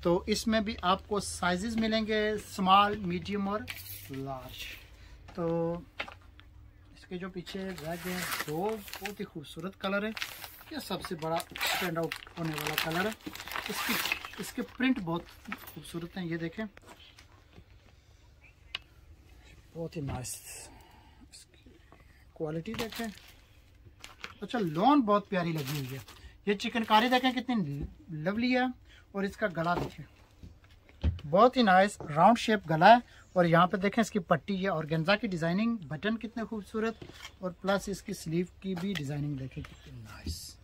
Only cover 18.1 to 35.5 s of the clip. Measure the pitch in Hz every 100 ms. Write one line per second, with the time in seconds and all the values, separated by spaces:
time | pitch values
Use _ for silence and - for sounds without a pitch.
18.1 | - - - - - - - - - -
19.1 | - - - - - - 160 165 - 139
20.1 | 131 123 - - - - - - - -
21.1 | - - - - - - - - - -
22.1 | - - - 156 160 165 226 226 - 226
23.1 | 190 - - - - - - - - -
24.1 | - - - 202 240 185 156 226 294 214
25.1 | 208 202 185 170 160 135 151 131 131 -
26.1 | - - - - 202 233 233 220 214 247
27.1 | 254 262 254 - 240 156 143 - - -
28.1 | 156 156 208 247 254 254 247 - - -
29.1 | 196 196 196 214 165 165 175 - - 147
30.1 | - - - - - - - - - -
31.1 | - 147 170 240 254 220 185 202 - -
32.1 | 151 185 233 - 214 151 160 180 240 -
33.1 | - - 185 175 165 175 202 196 214 214
34.1 | 208 170 165 - 202 190 165 156 160 160
35.1 | 208 233 180 165